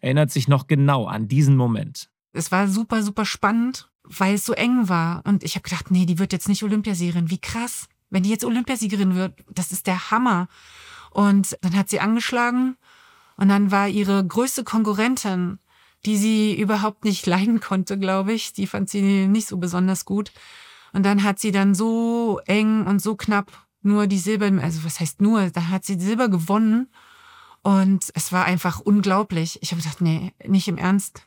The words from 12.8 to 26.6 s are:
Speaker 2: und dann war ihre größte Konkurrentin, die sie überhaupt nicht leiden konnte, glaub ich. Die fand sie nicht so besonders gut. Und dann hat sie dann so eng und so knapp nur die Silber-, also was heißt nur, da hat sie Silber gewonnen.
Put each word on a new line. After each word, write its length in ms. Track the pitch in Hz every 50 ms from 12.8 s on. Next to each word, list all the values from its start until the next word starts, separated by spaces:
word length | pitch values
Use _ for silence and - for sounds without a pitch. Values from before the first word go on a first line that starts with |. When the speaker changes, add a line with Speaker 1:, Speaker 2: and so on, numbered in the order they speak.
| _ _ - - _ _ _ _ _ _ _ -
Speaker 2:
und 100 | 196 196
dann 220 | 202 202 202 196
war 180 | 196 196 202 202
ihre 380 | 180 208 202 190 196 196 190
größte 380 | 175 - 214 240 262 - - 240
Konkurrentin, 920 | - - 220 220 208 208 190 220 240 262 254 - 214 190 180 180 175 196 190 _ _ _ _ _ _ _ _ _
die 140 | 208 214 202
sie 360 | 202 220 220 214 214 214 196
überhaupt 500 | - 214 190 214 208 202 214 208 _ -
nicht 200 | 214 196 - -
leiden 360 | - 175 185 196 220 233 226
konnte, 380 | - - 196 190 185 - 202 196
glaub 300 | 196 190 190 190 196 196
ich. 240 | 226 220 - - -
Die 140 | - 196
fand 240 | 190 - 202 196 190
sie 360 | - 208 196 196 196 196 190
nicht 220 | 190 202 226 214 -
so 80 | -
besonders 480 | 180 175 180 170 175 185 185 190 180 -
gut. 280 | - 196 202 214 - _ - - - - - - - - - - - -
Und 140 | - 190
dann 160 | 196 208 202 196
hat 160 | 208 196 -
sie 140 | - 220 190
dann 220 | 202 196 196 196
so 680 | 175 214 226 226 226 233 233 233 233 233 226 196 - -
eng 400 | - 196 214 214 220 220 220 202
und 160 | - 202 196
so 160 | - 214 220
knapp 360 | 202 - - 214 202 196 _ - - _ _ _ _ _
nur 220 | 202 208 208 208
die 120 | 202 196 190
Silber-, 440 | 165 190 220 202 208 202 196 185 -
also 220 | 165 165 160 156
was 160 | 165 147 -
heißt 200 | 170 156 - _
nur, 300 | 202 208 226 220 196 180
da 160 | - 175 170
hat 180 | 165 190 190 -
sie 140 | - 196 175
Silber 300 | 175 196 226 226 254 233
gewonnen. 580 | 190 175 160 160 196 214